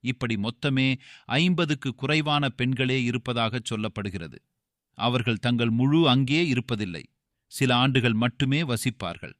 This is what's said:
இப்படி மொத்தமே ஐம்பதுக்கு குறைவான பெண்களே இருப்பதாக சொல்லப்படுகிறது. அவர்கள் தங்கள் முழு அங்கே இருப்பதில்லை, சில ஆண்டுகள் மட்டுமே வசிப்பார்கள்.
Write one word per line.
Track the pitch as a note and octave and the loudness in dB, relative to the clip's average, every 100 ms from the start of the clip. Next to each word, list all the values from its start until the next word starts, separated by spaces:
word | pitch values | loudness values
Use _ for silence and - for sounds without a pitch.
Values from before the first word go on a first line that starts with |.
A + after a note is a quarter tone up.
இப்படி | B2 B2 B2 A2 | -4 -4 -4 -2
மொத்தமே | G#2 A#2+ D3 C3 C3 B2+ - - - | -4 -4 -2 2 2 0 -6 -20 -4
ஐம்பதுக்கு | B2+ F3 F3 E3+ D3 C3+ | 0 2 2 0 -2 -4
குறைவான | B2 C3+ D3+ D3+ D3 C#3 | -6 -2 0 0 0 -2
பெண்களே | - B2+ B2+ B2+ C3 | -2 -2 0 0 0
இருப்பதாக | A#2+ B2 A#2+ A#2 A2+ B2 | 0 -2 -4 -2 -2 -2
சொல்லப்படுகிறது. | - A2 G#2+ - G2+ F#2 D#2+ - _ _ _ _ _ - | -6 -6 -6 -6 -8 -8 -12 -16 _ _ _ _ _ -2
அவர்கள் | A#2 B2 A#2 A2 | 0 0 0 -2
தங்கள் | A#2+ A#2+ A#2 | 0 0 0
முழு | A2+ C3 D#3 D#3+ | 2 4 4 6
அங்கே | B2 C3 D3 E3+ | 4 4 2 2
இருப்பதில்லை, | B2 A2 A#2 G2+ D#2+ - _ _ _ _ | 0 -2 -4 -4 -8 -12 _ _ _ _
சில | - C3+ B2 | -2 2 4
ஆண்டுகள் | C3 C3 A#2+ A2 | 4 4 2 2
மட்டுமே | A#2+ - C3 C#3 | 0 0 0 0
வசிப்பார்கள். | D#3+ A#2 C3 A2 F2+ F2 - - | 0 0 -2 -4 -10 -10 -14 -20